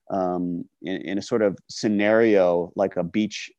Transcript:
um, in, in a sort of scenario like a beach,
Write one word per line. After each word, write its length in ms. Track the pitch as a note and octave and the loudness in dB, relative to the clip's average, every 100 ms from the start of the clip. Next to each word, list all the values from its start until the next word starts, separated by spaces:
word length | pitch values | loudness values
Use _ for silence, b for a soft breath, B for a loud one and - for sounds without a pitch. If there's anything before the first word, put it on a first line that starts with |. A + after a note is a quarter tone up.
| - | -8
um, 520 | G2 F2+ F2+ F2 F2 - _ | -4 -2 -2 -4 -6 -10 _
in, 180 | E2+ F#2+ | -8 -8
in 160 | - G2 | -6 -8
a 40 | |
sort 200 | - A#2 | -2 0
of 160 | G#2 F2 - | 0 -2 -10
scenario 1000 | - A2+ G#2 G#2 A2 A#2 G2 F2+ F2 E2+ | -4 0 2 4 4 6 6 4 2 -2
like 220 | - G2 F2+ | -2 -2 -2
a 60 | |
beach, 480 | E2+ G#2+ G#2+ - - | -4 -2 -4 -6 -14